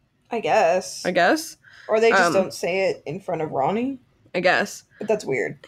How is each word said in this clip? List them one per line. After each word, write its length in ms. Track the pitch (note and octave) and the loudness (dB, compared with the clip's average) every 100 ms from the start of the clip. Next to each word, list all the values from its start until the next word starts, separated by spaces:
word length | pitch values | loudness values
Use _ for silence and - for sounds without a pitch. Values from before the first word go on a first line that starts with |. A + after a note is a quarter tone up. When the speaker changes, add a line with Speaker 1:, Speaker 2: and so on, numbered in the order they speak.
| _ _ _ | _ _ _
Speaker 1:
I 120 | A#3 | -6
guess. 640 | D#3 G#3 E3+ F#3 - - F#3 | 0 2 4 2 -2 -6 -2
Speaker 2:
I 60 | |
guess. 440 | F3 F3 D#4 - - _ - - | 2 2 2 -2 -16 _ -16 -2
Speaker 1:
Or 140 | A3 | 2
they 80 | A3+ | 4
just 120 | G3 | 6
Speaker 2:
Um, 100 | F3 | 4
Speaker 1:
don't 200 | F#3+ F3+ | 2 0
say 360 | - F3+ F#3+ F#3 | -4 -4 -2 -2
it 120 | - - | -2 -8
in 160 | F3+ | -10
front 200 | F#3+ D#3+ | -6 -6
of 100 | D#3 | -4
Ronnie. 480 | C#3 C#3+ G#3+ C4 C4+ _ _ _ | -2 -2 -2 -4 -8 _ _ _
Speaker 2:
I 80 | F#3 | -2
guess. 420 | F3+ C3 - - - - | 0 2 -2 -8 -18 -8
Speaker 1:
But 80 | G#3 | -4
that's 160 | G#3+ | -2
weird. 420 | - B2 E2+ - | -2 -4 -4 -8